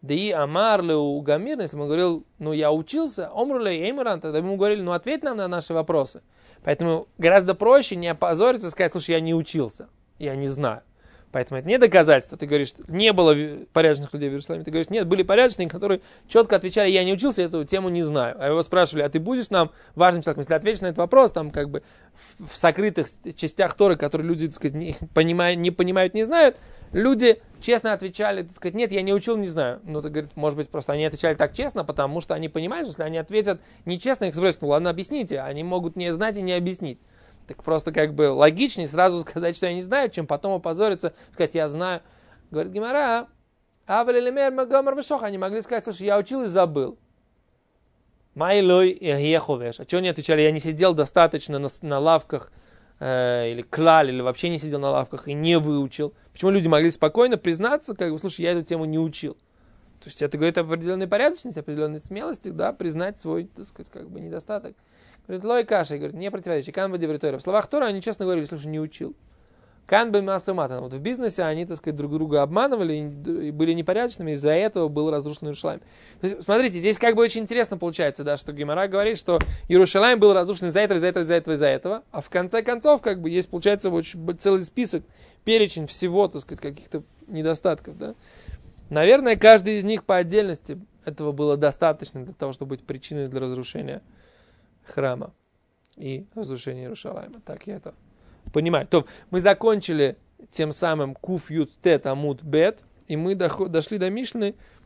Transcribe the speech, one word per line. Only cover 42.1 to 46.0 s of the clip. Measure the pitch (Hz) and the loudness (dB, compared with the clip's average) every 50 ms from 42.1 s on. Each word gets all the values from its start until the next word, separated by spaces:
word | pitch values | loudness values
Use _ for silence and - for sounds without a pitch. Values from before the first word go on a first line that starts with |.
| _ _ _ _ _ _ _ _ | _ _ _ _ _ _ _ _
Говорит | 156 151 165 190 | -6 -6 -6 -6
Гемара: | 185 208 220 240 262 294 285 240 226 233 240 - _ _ _ _ _ _ _ _ _ _ _ | -6 -6 -4 -2 -2 0 0 0 0 -2 -4 -8 _ _ _ _ _ _ _ _ _ _ _
"Авель | - 196 226 233 247 247 240 | 0 0 2 2 2 2 2
элемер | 247 247 262 277 277 269 | 0 0 0 0 0 0
мегомер | 262 262 254 240 269 277 269 277 269 | 0 -2 0 2 2 2 2 2 -2
вешох". | 294 269 - 302 262 | -2 -4 -4 -4 -4
Они | 226 202 196 | -4 -6 -6
могли | 190 185 190 208 226 | -4 -4 -4 -4 -6
сказать: | 208 - 247 220 - | -6 -4 -6 -6 -4
"Слушай, | 233 190 175 | -6 -8 -4